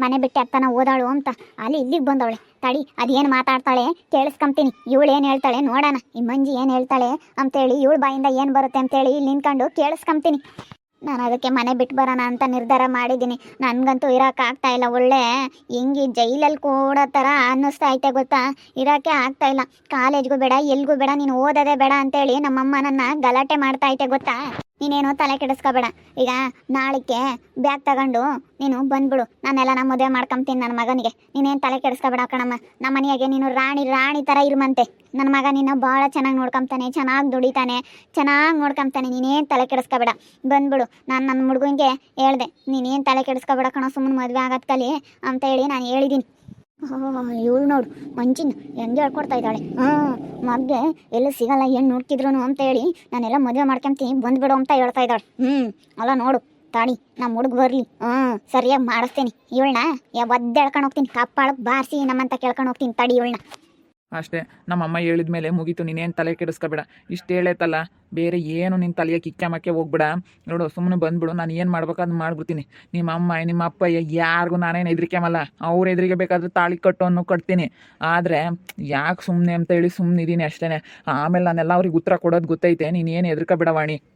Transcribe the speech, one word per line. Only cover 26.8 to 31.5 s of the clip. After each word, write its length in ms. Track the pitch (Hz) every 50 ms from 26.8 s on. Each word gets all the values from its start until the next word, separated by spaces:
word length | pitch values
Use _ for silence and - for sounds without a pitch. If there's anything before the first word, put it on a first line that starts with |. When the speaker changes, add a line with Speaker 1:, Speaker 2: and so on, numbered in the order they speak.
| 262 269 269 269 262 - 233 233 269 269 240 - - _ _ 254
Speaker 1:
ಬ್ಯಾಗ್ 240 | 254 285 285 285
ತಗೊಂಡು 400 | - 294 269 262 269 262 240 233 254 294 269 - - _ _ -
ನೀನು 220 | 277 277 254 247
ಬಂದ್ಬಿಡು, 420 | 277 262 269 269 277 262 269 262 226 - _ _ -
ನಾನೆಲ್ಲ 260 | 269 269 269 254 262 262
ನಮ್ಮ 180 | 254 254 262
ಮದುವೆ 160 | 262 254 262 262
ಮಾಡ್ಕೊಂತೀನಿ 520 | 262 247 247 - 262 254 262 269 254 254
ನನ್ನ 200 | 240 233 240 233
ಮಗನಿಗೆ. 280 | 233 240 254 254 226 233 - _ _ _ -
ನೀನೇನ್ 260 | 277 277 277